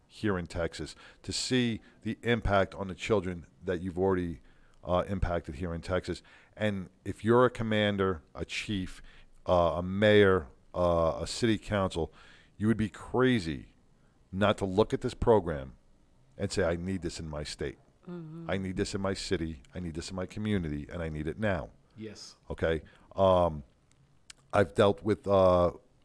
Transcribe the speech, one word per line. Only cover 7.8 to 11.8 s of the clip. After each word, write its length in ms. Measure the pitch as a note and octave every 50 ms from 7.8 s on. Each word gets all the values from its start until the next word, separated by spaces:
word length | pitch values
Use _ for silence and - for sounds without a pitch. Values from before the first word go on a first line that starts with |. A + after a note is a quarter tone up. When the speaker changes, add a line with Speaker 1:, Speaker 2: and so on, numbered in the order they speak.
| G#2+ G#2 G2+ G2 G2 F#2+ F#2 D#2 - _ -
Speaker 1:
a 100 | - -
chief, 560 | - - - - - G#2+ F#2+ F#2 - - - - - - - - - - - - -
uh, 260 | F2+ F2 E2+ E2 D#2 F2
a 60 | F2+
mayor, 640 | F#2 F#2+ G2 G#2+ G#2+ G#2 G#2 G2+ G2 F#2 F2+ D2+ - - _ _ _ -
uh, 460 | F2+ F2 F2 E2+ E2+ E2 D#2+ D2+ -
a 60 | D#2+ -
city 300 | - - B2 A2+ G#2+ F#2+
council, 540 | - - G#2 G2+